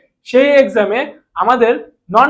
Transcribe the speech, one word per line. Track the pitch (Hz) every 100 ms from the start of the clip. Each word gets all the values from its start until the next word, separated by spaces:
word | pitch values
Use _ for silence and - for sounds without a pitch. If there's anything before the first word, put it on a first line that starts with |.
| _ _
সেই | - 247 285
এক্সামে | 285 226 214 196 226 294 - _
আমাদের | - 196 247 226 254 - _ -
নন | 202 277